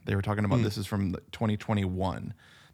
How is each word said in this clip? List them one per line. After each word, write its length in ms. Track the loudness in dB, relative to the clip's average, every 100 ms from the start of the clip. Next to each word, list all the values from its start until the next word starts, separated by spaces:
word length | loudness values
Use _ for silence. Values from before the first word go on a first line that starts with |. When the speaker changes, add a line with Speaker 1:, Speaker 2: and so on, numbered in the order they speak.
Speaker 1:
they 100 | -2
were 80 | 0
talking 220 | 2 0
about, 160 | 2 2
Speaker 2:
Mm. 40 |
Speaker 1:
this 120 | 2 0
is 80 | -2
from 240 | 0 0
the 80 | -2 -8
twenty 240 | -2 0 0
twenty-one. 760 | 0 0 2 0 -2 -4 -8 -12 -18 -20 -20